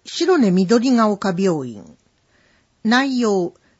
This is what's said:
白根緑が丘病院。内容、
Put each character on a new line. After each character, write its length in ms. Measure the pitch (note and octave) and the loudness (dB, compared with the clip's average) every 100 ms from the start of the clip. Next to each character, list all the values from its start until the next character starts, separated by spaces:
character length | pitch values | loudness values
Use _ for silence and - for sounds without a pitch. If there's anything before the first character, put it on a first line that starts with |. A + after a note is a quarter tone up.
白 340 | - - E4+ F4 | -16 -4 0 2
根 140 | G#3 | 4
緑 400 | F3+ F3+ A#3 B3+ | 2 2 2 2
が 160 | A#3+ G#3+ | 2 2
丘 260 | G3+ G3 F3+ | 0 -4 -2
病 280 | F#3+ D#3 B2+ | -2 -2 -6
院。 320 | G#2 D#2 C2+ _ _ _ _ _ _ _ _ | -14 -20 -20 _ _ _ _ _ _ _ _
内 340 | A3 B3 C#4 B3+ | 0 0 0 -2
容、 360 | A3+ G3 E3+ - _ | 0 0 -2 -8 _